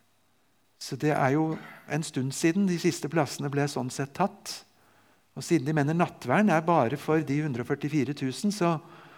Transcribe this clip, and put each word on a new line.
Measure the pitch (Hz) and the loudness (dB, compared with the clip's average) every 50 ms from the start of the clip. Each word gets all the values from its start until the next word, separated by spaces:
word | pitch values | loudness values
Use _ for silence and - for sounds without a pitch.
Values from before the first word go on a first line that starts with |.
| _ _ _ _ _ _ _ _ _ _ _ _ _ _ _ | _ _ _ _ _ _ _ _ _ _ _ _ _ _ _
Så | _ - - 143 | _ -10 -10 -6
det | 120 147 151 151 | -2 0 0 2
er | 151 143 127 139 | 2 2 2 4
jo | 156 156 160 160 - - - - - - - | 2 2 0 -2 -6 -10 -16 -20 -20 -10 -6
en | - 151 165 | -4 -4 -4
stund | - - 143 127 135 131 | -4 -4 -2 -2 -2 -2
siden | - - 165 170 196 202 185 | 2 2 2 4 4 2 2
de | 175 160 | 0 2
siste | - 175 147 - - 143 | 0 0 0 0 -6 -2
plassene | 160 165 143 - - - 139 143 | 0 0 0 0 -2 -6 -6 -2
ble | 135 143 143 143 | 0 0 0 0
sånn | - 139 123 127 - | -2 -4 -6 -6 -6
sett | - 139 135 - | -6 -8 -8 -2
tatt. | - 180 202 - - - - - - - _ _ _ _ _ _ _ _ _ _ _ _ _ _ | -2 -2 -2 -2 -8 -14 -14 -14 -14 -16 _ _ _ _ _ _ _ _ _ _ _ _ _ _
Og | 139 135 | -14 -2
siden | - 170 151 127 | 0 0 2 2
de | 147 156 | 2 2
mener | 156 139 147 160 | 2 2 2 2
nattverden | 170 170 139 - - - 120 131 180 214 202 160 | 0 0 -2 -4 -8 -2 0 2 4 4 4 4
er | 165 160 | 4 4
bare | 175 170 156 123 113 135 143 | 4 4 4 4 2 0 -2
for | - - 156 160 | 0 2 2 2
de | 156 131 139 147 | 2 0 -2 -2
hundre | 156 156 123 117 120 | -2 -2 -2 -4 -2
og | - | -4
førtifire | 143 135 - 143 143 151 120 131 147 | -4 -4 -4 -2 0 0 0 0 -2
tusen, | - 139 131 123 - - 208 196 | -4 -4 -4 -4 -2 -2 -2 0
så | - 175 170 165 147 - - - - - - - | 2 2 2 2 0 -4 -12 -20 -20 -20 -20 -20